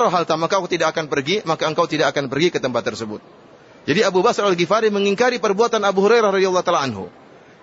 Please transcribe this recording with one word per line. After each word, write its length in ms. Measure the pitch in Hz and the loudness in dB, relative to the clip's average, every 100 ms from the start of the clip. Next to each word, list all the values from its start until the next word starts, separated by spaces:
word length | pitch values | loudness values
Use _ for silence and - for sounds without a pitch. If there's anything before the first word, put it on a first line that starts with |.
rahalta, 320 | 220 175 160 160 | 2 2 0 0
maka 220 | 165 196 | 0 -2
aku 80 | 175 | -2
tidak 320 | 170 160 - | -2 0 -2
akan 80 | 151 | -2
pergi, 400 | 147 135 208 165 | -4 -2 -4 -2
maka 240 | 156 156 | -2 -2
engkau 160 | 156 165 | 0 0
tidak 280 | 151 143 | 0 0
akan 140 | 143 139 | 0 -4
pergi 220 | 139 170 | 0 0
ke 100 | 143 | 0
tempat 200 | 127 120 | -2 -2
tersebut. 400 | 123 104 110 104 - - - - - - - | -4 -6 -10 -10 -14 -20 -20 -20 -20 -10 -2
Jadi 160 | 170 196 | 0 2
Abu 200 | 185 220 | 2 2
Basr 200 | 226 202 | 2 0
Al-Ghifari 440 | 175 170 214 220 | 0 0 2 2
mengingkari 480 | 202 202 196 247 240 | 0 0 2 0 0
perbuatan 400 | 214 196 233 220 202 | -2 0 0 2 0
Abu 200 | 190 202 | 2 4
Hurairah 240 | 233 214 | 4 4
radhiyallahu 320 | 190 190 180 175 | 2 2 2 2
ta'ala 180 | 170 | 0
anhu. 260 | 135 101 87 - - - - - | -2 -6 -12 -16 -20 -20 -20 -20